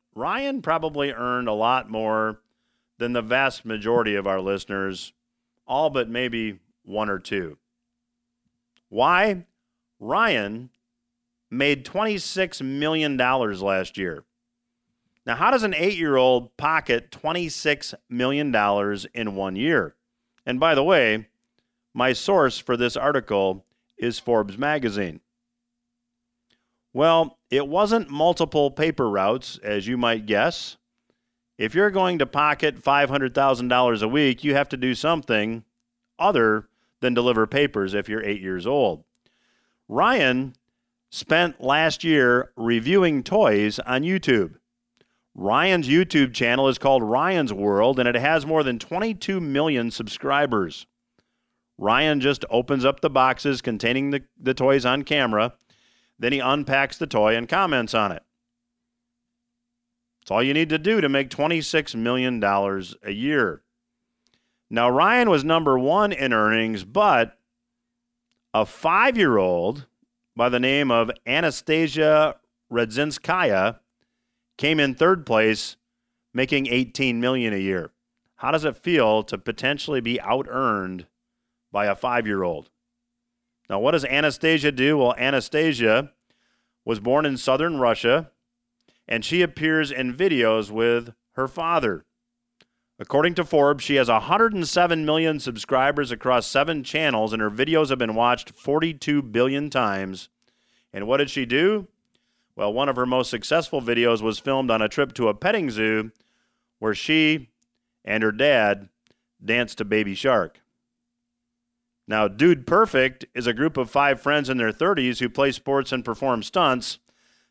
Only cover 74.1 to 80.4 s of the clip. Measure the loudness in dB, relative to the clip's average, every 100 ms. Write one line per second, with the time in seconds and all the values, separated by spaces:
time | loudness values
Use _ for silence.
74.1 | _ _ _ _ -4 0 2 0 2 2
75.1 | 2 2 2 4 2 -6 -14 _ _ _
76.1 | _ _ -2 0 0 0 0 -2 -2 -2
77.1 | 0 0 0 -2 -2 -2 -2 -4 _ _
78.1 | _ _ _ -2 -2 -2 -6 -2 2 4
79.1 | 2 0 -8 -8 -4 -4 -4 -4 -4 -2
80.1 | -6 -2 -4